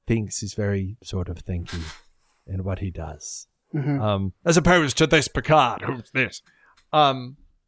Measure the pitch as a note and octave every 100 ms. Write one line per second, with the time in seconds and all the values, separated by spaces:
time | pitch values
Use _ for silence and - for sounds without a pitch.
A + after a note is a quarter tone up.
0 | - A2+ G2+ - G2+ - G2+ G2 F#2+ A2
1 | - G2 F2+ E2+ - F2+ F2+ E2+ D#2 -
2 | _ _ _ _ - F#2+ F#2 F#2 G2 F2
3 | D#2 D2+ - - - _ _ D#3 C3+ C#3
4 | G#2+ G2 F#2+ - E3+ E3+ E3+ F3+ C#3+ -
5 | D#3 D#3+ - C3+ C#3 D#3 B2 G#2 - B2+
6 | - C3+ A2 - - _ _ _ _ D#3
7 | C#3+ C3 B2+ C#3+ _ _